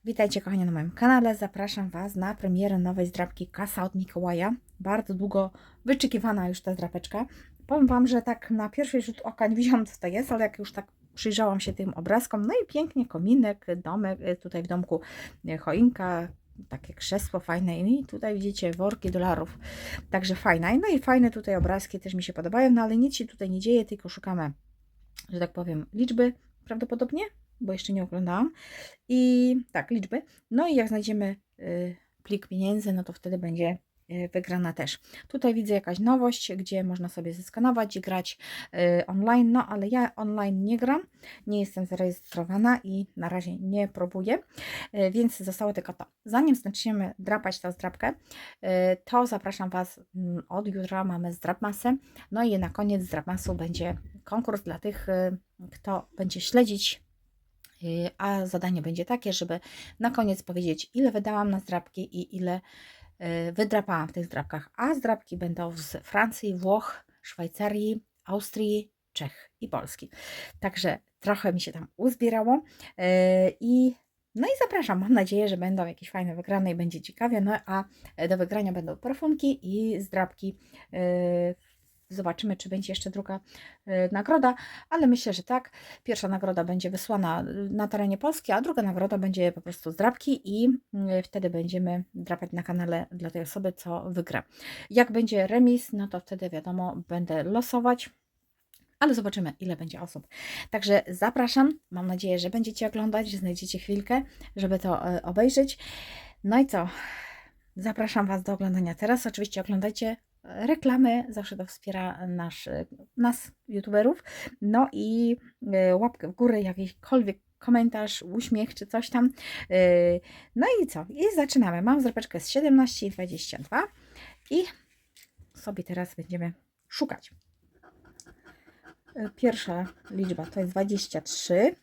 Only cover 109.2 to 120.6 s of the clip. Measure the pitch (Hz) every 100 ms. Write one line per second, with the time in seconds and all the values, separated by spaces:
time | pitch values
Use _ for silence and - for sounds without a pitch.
109.2 | 240 208 208 190 185 196 208 214 226 226
110.2 | _ _ - 180 233 311 269 254 254 240
111.2 | 240 208 202 196 185 - 196 190 185 175
112.2 | 180 180 170 - - - - - - -
113.2 | 240 240 - _ - 202 202 208 226 349
114.2 | - - - - 208 226 269 202 214 226
115.2 | 233 240 - _ 208 190 185 180 233 -
116.2 | 160 180 240 214 190 185 185 - - 262
117.2 | 202 190 _ _ - 240 233 220 214 -
118.2 | 175 208 240 214 220 - 202 233 - 247
119.2 | 247 - - - - 185 180 175 175 175
120.2 | - - - 233